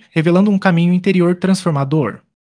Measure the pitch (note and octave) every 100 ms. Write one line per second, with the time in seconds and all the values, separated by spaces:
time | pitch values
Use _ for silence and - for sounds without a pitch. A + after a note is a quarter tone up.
0 | _ E3 D#3+ F3 G#3 G3 F#3+ E3+ F3 F3+
1 | F#3+ F#3 E3+ F3+ F#3 F#3+ F3 C#3+ C3+ D#3
2 | A2+ F#2+ _ _